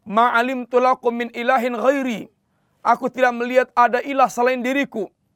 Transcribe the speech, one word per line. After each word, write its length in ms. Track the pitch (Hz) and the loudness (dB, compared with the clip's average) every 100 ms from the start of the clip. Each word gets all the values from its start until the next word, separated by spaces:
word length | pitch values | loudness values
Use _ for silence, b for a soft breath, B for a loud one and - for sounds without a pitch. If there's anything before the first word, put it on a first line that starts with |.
Ma 320 | - 208 240 | -2 0 2
alimtu 480 | 233 247 262 247 247 | 2 0 -4 -2 2
lakum 320 | 254 254 247 | 2 0 -2
min 160 | 240 233 | -4 -6
ilahin 460 | 233 240 262 247 240 | -4 0 0 0 0
ghairi, 500 | 247 285 254 202 - _ _ _ _ _ | 0 0 -4 -6 -10 _ _ _ _ _
aku 320 | - 233 247 | 0 0 -2
tidak 240 | 247 254 240 | 0 0 0
melihat 320 | 240 254 247 - | 0 0 0 2
ada 240 | 240 240 | 2 2
ilah 240 | 277 269 240 | -2 0 0
selain 340 | - 247 254 | 2 0 0
diriku." 460 | 240 269 269 220 175 _ _ | -2 -2 -2 -6 -10 _ _